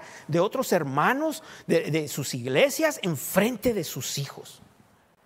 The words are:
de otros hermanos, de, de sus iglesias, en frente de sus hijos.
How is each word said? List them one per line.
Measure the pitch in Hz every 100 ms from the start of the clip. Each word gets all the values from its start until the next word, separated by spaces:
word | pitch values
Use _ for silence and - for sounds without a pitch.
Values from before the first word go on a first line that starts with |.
| - - -
de | 165
otros | 196 262 -
hermanos, | 185 143 139 175 262 311 - - - -
de, | 165 -
de | 160 147
sus | - 135
iglesias, | 131 120 139 277 277 320 294
en | 190 147
frente | - 185 220 247 254
de | 208
sus | 151 139 - -
hijos. | 139 - - - - _ _ _ _ _